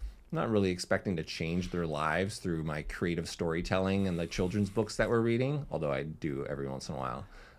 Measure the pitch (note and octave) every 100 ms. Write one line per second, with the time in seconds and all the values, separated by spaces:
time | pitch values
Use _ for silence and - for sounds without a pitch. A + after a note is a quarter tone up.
0 | - - - D#3+ B2+ G#2+ F#2+ F2+ - F#2
1 | G#2+ E2+ D#2 - E2 F2 F2 F2 E2 D2
2 | D#2 E2 G2 - F#2+ D#2+ D#2 D2+ D2 -
3 | F2+ E2+ E2+ - E2+ E2 F2 F#2+ F#2+ G2
4 | F#2+ E2+ E2+ - F2+ G#2 G2 A2+ G#2 -
5 | G#2+ A#2 A#2 A#2 C3 D3 C#3+ D#2+ D2 C2+
6 | D2+ D#2 D#2 C2+ C#2 C#2 C2+ C2+ - C#2
7 | B1+ B1 - - -